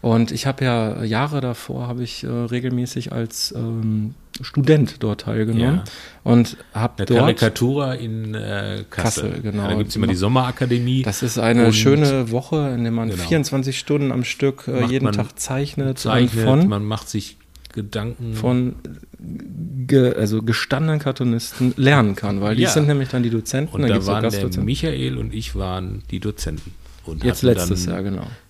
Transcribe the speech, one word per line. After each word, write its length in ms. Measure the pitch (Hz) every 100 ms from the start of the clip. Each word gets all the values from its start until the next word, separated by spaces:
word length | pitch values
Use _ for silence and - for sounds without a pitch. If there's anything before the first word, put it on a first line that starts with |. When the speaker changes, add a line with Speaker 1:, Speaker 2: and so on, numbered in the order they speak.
Speaker 1:
Und 280 | 120 113 117
ich 160 | - 135
hab 140 | 135
ja 420 | 131 117 110 -
Jahre 380 | 113 113 143 147
davor, 480 | 127 117 - 131 123
hab 100 | 123
ich, 220 | 120 -
äh, 60 | 127
regelmäßig 840 | 120 120 123 127 123 123 - 120
als, 400 | 120 113 - - -
ähm, 580 | 117 113 110 110 107 135 - -
Student 540 | 131 - 139 151 127 -
dort 200 | 110 104
teilgenommen 540 | - 110 110 113 120 170
Speaker 2:
Ja. 60 | - - - -
Speaker 1:
und 360 | - 120 113 - -
hab 240 | 104 117 -
Speaker 2:
Der 80 | 98
Speaker 1:
dort 140 | 117
Speaker 2:
Karikatura 760 | 131 110 113 - 120 143 135
in, 400 | 123 113 113 110
äh, 500 | 107 104 101 101 101 101
Kassel. 400 | - 110 - 104
Speaker 1:
Kassel, 120 | -
genau. 200 | 107 104
Speaker 2:
Ja, 60 | 101
da 40 | 107
gibt's 200 | 104 110
immer 100 | 117
die 80 |
Sommerakademie. 880 | 90 101 127 127 127 127 120 120 131
Speaker 1:
Das 200 | 120 98
ist 160 | 123 117
eine 260 | 113 117 117
Speaker 2:
Und 40 |
Speaker 1:
schöne 580 | 107 120 143 143 135 117
Woche, 400 | 120 127 156 143 120
in 60 |
der 100 | 117
man 160 | 117 113
Speaker 2:
Genau. 140 | 92
Speaker 1:
vierundzwanzig 560 | 85 165 139 135 131 131
Stunden 340 | - 147 139
am 120 | 123
Stück, 440 | 120 - 139 135 -
äh, 140 | 127
Speaker 2:
Macht 80 | 123
Speaker 1:
jeden 120 | 131 127
Speaker 2:
man 80 |
Speaker 1:
Tag 240 | 101 107 -
zeichnet 580 | - 131 143 - 135 131
Speaker 2:
zeichnet, 460 | - 113 123 110 113
Speaker 1:
und 140 | 135
von 80 | 185
Speaker 2:
man 160 | 101
macht 240 | 104 110 -
sich 300 | 107 - - _ - -
Gedanken. 640 | - 101 110 110 120 117
Speaker 1:
von 400 | 110 120 123 123 - - - - - - - - - - 131 127
ge-, 280 | 135 123
also 280 | - 107 110
gestandenen 560 | 113 110 - 135 160 156
Cartoonisten 720 | 143 131 123 117 - - 127 -
lernen 380 | 131 143 107 98
kann, 240 | 104 98
weil 160 | 104 110
die 60 |
Speaker 2:
Ja. 80 | 180
Speaker 1:
sind 160 | 160 147
nämlich 220 | 143 131
dann 140 | 127
die 80 | 120
Dozenten, 420 | 113 - 131 156
Speaker 2:
Und 60 | -
Speaker 1:
dann 60 | 131
Speaker 2:
da 60 |
Speaker 1:
gibt's 120 | 98 95
so 60 |
Speaker 2:
waren 100 | 101
der 80 | 113
Speaker 1:
Gastdozenten. 340 | 101 95 90 98
Speaker 2:
Michael 500 | 135 165 135 131 131
und 160 | 110
ich 220 | 110 113 101
waren 460 | 95 92 92 101 -
die 100 | 95
Dozenten. 520 | 107 104 82 76 - - - -
Und 200 | - 80
Speaker 1:
Jetzt 140 | 123 101
Speaker 2:
hatten 80 | 127
Speaker 1:
letztes 380 | 107 87 92 90
Speaker 2:
dann 80 |
Speaker 1:
Jahr, 80 | 87
genau. 240 | 98 95 87 117 _